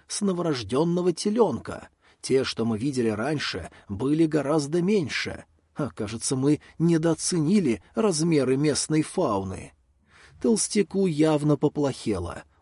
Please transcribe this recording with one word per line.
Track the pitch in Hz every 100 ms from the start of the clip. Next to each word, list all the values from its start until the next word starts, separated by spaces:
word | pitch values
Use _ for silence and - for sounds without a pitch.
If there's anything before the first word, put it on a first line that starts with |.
| -
с | -
новорождённого | 202 175 170 131 98 127 170 175 180
телёнка. | 165 208 220 196 117 - - - _ _ _
Те, | - 131
что | 123 - 113
мы | 107
видели | 143 127 113
раньше, | 104 131 151 - 92 85 - -
были | 98 131 156 165
гораздо | 151 135 151 139 175
меньше. | 175 214 127 - - - - _ _ -
А, | 135
кажется, | - 104 113 - 131
мы | 135 147 - -
недооценили | 170 165 165 156 - 175 151 208 151 113 _ 226
размеры | 214 151 170 151 127 131
местной | 151 127 - 156
фауны. | 147 - 147 98 95 - - _ _ _ _ _ - -
Толстяку | 240 214 - 208 185 190 190
явно | 147 156 151 151 147
поплохело. | 147 147 139 - 117 92 85 - - _